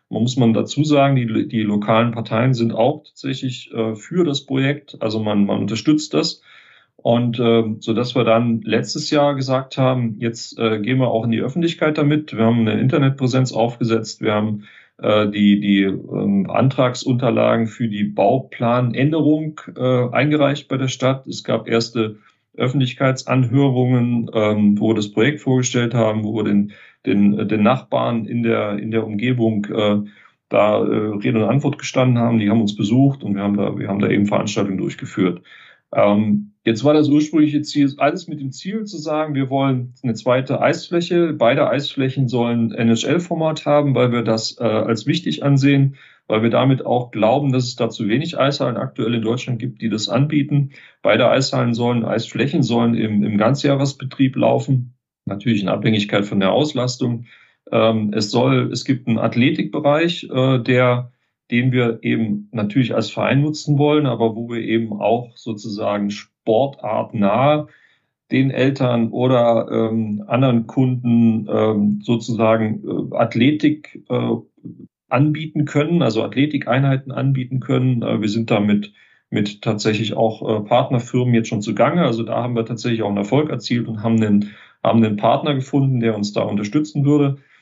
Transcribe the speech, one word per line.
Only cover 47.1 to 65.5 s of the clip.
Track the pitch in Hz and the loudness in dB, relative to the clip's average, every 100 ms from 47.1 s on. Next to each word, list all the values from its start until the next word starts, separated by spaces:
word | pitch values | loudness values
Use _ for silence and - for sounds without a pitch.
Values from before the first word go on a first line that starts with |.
glauben, | 110 110 135 143 | 0 2 2 2
dass | 127 123 | 0 -2
es | - | -4
da | 113 | -4
zu | - 101 | -4 -2
wenig | 120 165 - | -2 -2 -2
Eishallen | 139 139 131 110 | -2 0 -4 -4
aktuell | 135 - - 117 | -6 -4 -4 -2
in | |
Deutschland | 110 127 - 123 | -2 -4 -4 -6
gibt, | 131 - | -6 -6
die | 113 | -4
das | 107 - | -4 -2
anbieten. | 139 147 151 139 143 139 - - _ | 0 2 0 0 0 0 -6 -20 _
Beide | 104 113 120 | 0 2 4
Eishallen | 131 131 131 120 | 2 0 -2 -2
sollen, | 113 120 120 - | 0 0 -2 -2
Eisflächen | 113 - 135 143 151 | -4 -4 -4 -2 0
sollen | 117 117 117 | 0 2 2
im, | 113 110 104 | 0 0 0
im | - 104 | 0 2
Ganzjahresbetrieb | 110 139 143 139 139 - 131 - 135 131 | 2 2 0 0 -2 -4 -10 -2 0 2
laufen, | 120 123 127 131 - - _ _ - | 2 2 0 -2 -2 -12 _ _ -10
natürlich | 98 120 104 | -6 -2 0
in | 95 | 0
Abhängigkeit | 101 110 107 101 104 101 | -2 0 0 0 -2 0
von | 104 | 0
der | 95 | 2
Auslastung. | 104 151 - 127 - 123 117 - - _ _ - | 2 0 -2 -4 -2 -4 -4 -10 -20 _ _ -4
Ähm, | 117 110 110 104 | 2 2 2 0
es | 107 110 | -2 -2
soll, | 120 131 127 123 | 0 2 2 0
es | - - | -4 -2
gibt | 135 - | -2 0
einen | 110 | 0
Athletikbereich, | 113 120 131 - - 151 143 151 170 170 - | 0 2 2 0 -2 -2 0 2 0 -4 -6
äh, | 131 131 131 | -2 0 0
der, | 120 123 123 123 123 _ _ _ _ | 2 2 2 2 -4 _ _ _ _
den | 120 127 | 0 2
wir | 123 117 113 | 2 0 -2
eben | 117 120 110 104 - | -2 -2 -2 -4 -6
natürlich | 110 104 135 117 110 | -6 -2 0 0 0
als | 110 | -4
Verein | - 101 131 | -2 0 2
nutzen | 151 151 - 143 | 2 -2 -2 2
wollen, | 147 151 143 | 2 2 0
aber | 110 113 107 | 0 -2 -2
wo | 117 | -6
wir | 117 | -6
eben | 110 113 113 | -2 -2 -2
auch | 101 104 120 123 - | -2 0 0 -4 -14
sozusagen | 120 | -12